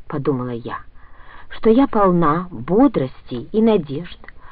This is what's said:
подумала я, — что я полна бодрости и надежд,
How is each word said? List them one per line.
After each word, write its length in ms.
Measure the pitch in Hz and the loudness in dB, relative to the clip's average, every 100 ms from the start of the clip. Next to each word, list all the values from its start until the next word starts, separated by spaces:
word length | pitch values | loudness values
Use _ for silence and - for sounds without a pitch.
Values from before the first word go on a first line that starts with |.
| - | -10
подумала 420 | 147 143 131 123 | -6 -2 -2 -4
я, — 300 | 117 117 - - - - - - - - | -8 -10 -12 -14 -20 -20 -20 -20 -18 -14
что 200 | - 226 | 0 4
я 160 | 226 269 | 4 4
полна 600 | 220 196 175 156 165 180 | 4 4 4 2 0 -4
бодрости 1000 | 110 131 202 277 165 131 - - 120 - | -10 0 4 4 2 -4 -8 -12 -10 -4
и 100 | 214 | 2
надежд, 560 | 226 208 143 135 175 - - - - | 4 2 0 -8 -10 -16 -20 -20 -16